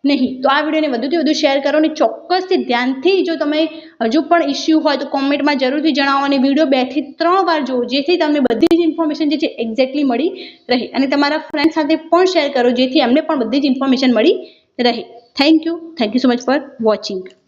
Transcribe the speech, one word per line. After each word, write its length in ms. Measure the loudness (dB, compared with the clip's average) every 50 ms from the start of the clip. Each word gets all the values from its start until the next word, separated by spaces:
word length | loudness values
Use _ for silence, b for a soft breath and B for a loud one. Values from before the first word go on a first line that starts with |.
| 0 0
નહીં. 220 | 0 2 0 -2 -2 -2
તો 60 | 0 2
આ 80 | 2 2 0
વીડિયોને 260 | 0 -2 -2 -2 -2
વધુથી 280 | -2 -4 -4 -2 -2 0
વધુ 100 | 0 0 0 0
શેર 140 | 0 0 0 0 0
કરો 160 | 0 0 2
અને 80 | 0 0 0 0
ચોક્કસથી 600 | 0 0 0 -6 -4 -2 -2 -2 0 0 -2 -2 0 0
ધ્યાનથી 480 | -2 0 0 -2 -4 0 0 2 2 2 0 -2
જો 60 | -2 -2
તમે 200 | -2 -2 0 -2 -2 -2 B B B B B B
હજુ 180 | -4 0 0 0 2 2
પણ 240 | 0 0 2 -2 -4
ઇસ્યુ 240 | -4 0 2 2 2 2
હોય 160 | 0 -2 -2
તો 80 | -4 -4 -4
કોમેન્ટમાં 440 | -2 0 0 -2 0 0 0 0 0
જરૂરથી 320 | 0 0 0 0 0 0 0 2
જણાવો 300 | 0 0 0 0 0 0
અને 100 | 2 2 2
વીડિયો 260 | 2 2 2 2 2 2
બે 60 | 0 0 -2
થી 140 | -4 -6 -6 -6 -6 _
ત્રણ 300 | 0 2 2 2 2 0
વાર 100 | 0 0 -2 -2
જુઓ, 100 | -2 -2 -2 -2 -2
જેથી 260 | -2 0 0 0 2
તમને 180 | 2 0 2 2 2
બધી 320 | 0 2 2 2 4 4 4
જ 80 | 2 0
ઇન્ફોર્મેશન 440 | 0 0 -2 -4 -2 -2 -2 -2 0
જે 40 | 0
છે 80 | -2 -4 -4 -6 -6
એક્ઝેક્ટલી 420 | -4 0 -2 -2 -2 0 -2 0 0
મળી 180 | 0 0 -2 -2 -4 B B B B B B -2
રહે. 160 | -2 -2 -2 -4 -2
અને 100 | -2 0 0 2
તમારા 280 | 0 0 0 0 -4 -6 -6
ફ્રેન્ડ 260 | -4 0 0 2 2
સાથે 180 | 0 0 0 0 0 2 0
પણ 200 | 2 4 4 4
શેર 140 | 2 0 0 0 0
કરો, 160 | 2 2 2 2 2
જેથી 240 | 0 2 2 2 2 4
એમને 180 | 2 2 2 0
પણ 160 | -2 -2 -2
બધી 180 | 0 0 0 0
જ 80 | 0 0
ઇન્ફોર્મેશન 420 | 0 2 0 2 2 2 2 2
મળી 200 | 4 4 2 2 0 B B B B B B _ 0 0 0
રહે. 160 | 0 -2 -10 -14 -18 -20 _ _ _ 0
Thank 280 | 2 4 4 2 2 -2
you. 80 | -6 -6 -10 -16 -4 -4
Thank 180 | -4 -2 -2
you 60 | 0 0
so 80 | 0
much 160 | 0 0 -2 -2
for 100 | -2 -2 -2 -8 -12 -2 0 0
watching. 500 | 0 0 -4 -8 -10 -10 -10 -12 -20 _ _